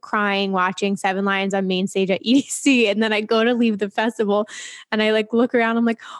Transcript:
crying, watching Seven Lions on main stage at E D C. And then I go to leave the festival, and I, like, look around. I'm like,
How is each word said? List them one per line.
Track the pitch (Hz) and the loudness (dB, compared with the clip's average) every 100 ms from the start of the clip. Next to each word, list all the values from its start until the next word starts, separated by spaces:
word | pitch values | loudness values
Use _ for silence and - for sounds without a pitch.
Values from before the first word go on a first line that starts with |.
crying, | - 214 202 196 196 | -4 -2 0 0 0
watching | 190 180 185 202 196 | 0 -2 -2 -4 -2
Seven | 196 185 196 | -2 -2 -2
Lions | 196 196 196 | -2 -2 -2
on | 190 | 0
main | 185 196 | -2 -2
stage | 196 185 | -2 0
at | 190 | 0
E | 220 269 | 2 2
D | - | 2
C. | - 285 254 220 | -2 2 4 2
And | 214 | 2
then | 220 | 0
I | 214 | 0
go | 214 226 | 0 2
to | 233 240 | 2 2
leave | 233 208 | 0 0
the | 202 | -4
festival, | - 220 - 208 202 214 - - - - | -2 -2 0 0 0 0 -8 -16 -16 -6
and | 214 | 0
I, | 214 | 2
like, | 220 214 | 2 2
look | 233 247 240 | 0 2 2
around. | 226 233 | 0 2
I'm | 233 | 0
like, | 226 - | -2 -8